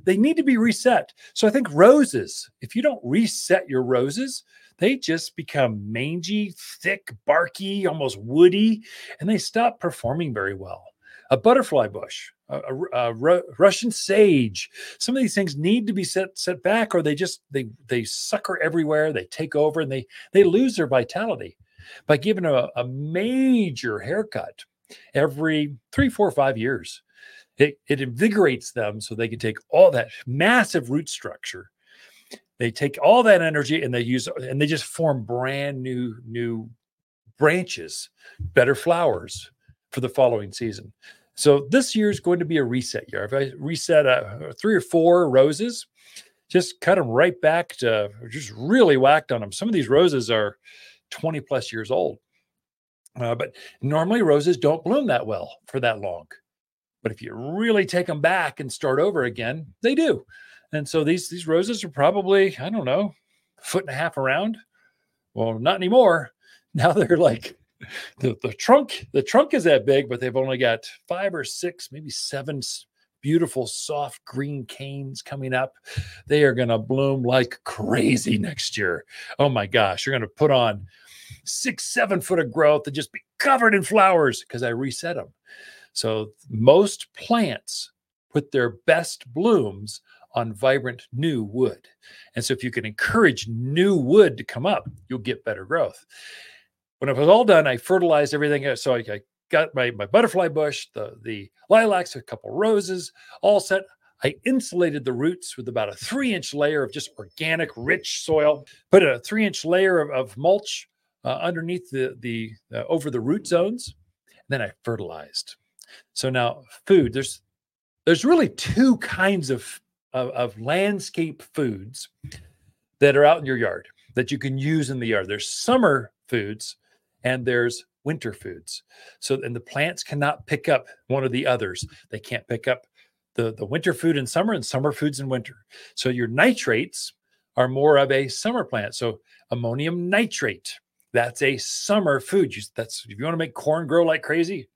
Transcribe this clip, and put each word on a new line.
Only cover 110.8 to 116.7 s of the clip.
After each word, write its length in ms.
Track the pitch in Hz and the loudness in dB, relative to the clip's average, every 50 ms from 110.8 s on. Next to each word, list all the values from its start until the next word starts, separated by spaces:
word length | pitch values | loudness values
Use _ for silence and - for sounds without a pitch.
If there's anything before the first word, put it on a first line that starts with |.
| - _ _ _ _ _ _ _ - | -12 _ _ _ _ _ _ _ -8
uh, 140 | 127 131 - | -6 -6 -4
underneath 500 | - 175 175 165 165 165 180 180 180 - | -4 -4 -4 -4 -6 -6 -6 -8 -8 -6
the, 260 | 135 135 127 127 127 120 | -4 -4 -4 -4 -6 -8
the, 320 | 113 123 117 113 113 110 107 - _ _ | -8 -8 -6 -6 -8 -8 -12 -18 _ _
uh, 140 | 117 113 - | -10 -8 -4
over 240 | - 165 160 139 147 | -2 -2 -2 -2 -4
the 100 | 123 120 | -4 -2
root 260 | 117 131 175 214 - | -2 -2 -2 -2 0
zones. 480 | - 180 170 180 208 240 240 - - - _ _ _ _ _ _ _ | 0 0 2 2 0 -4 -6 -10 -14 -18 _ _ _ _ _ _ _
And 160 | _ _ _ - | _ _ _ -6
then 100 | 139 127 | -4 -4
I 100 | 110 98 - _ - | -4 -6 -10 _ -8
fertilized. 720 | 117 113 104 95 82 82 78 73 - - - - - - _ _ _ _ _ - - - - _ _ | -6 -6 -6 -8 -12 -12 -16 -18 -12 -12 -12 -12 -12 -18 _ _ _ _ _ -20 -20 -20 -20 _ _
So 160 | _ - - 131 | _ -6 -4 -2
now 360 | 131 127 120 117 - - 131 _ | 0 0 0 0 -2 -6 -14 _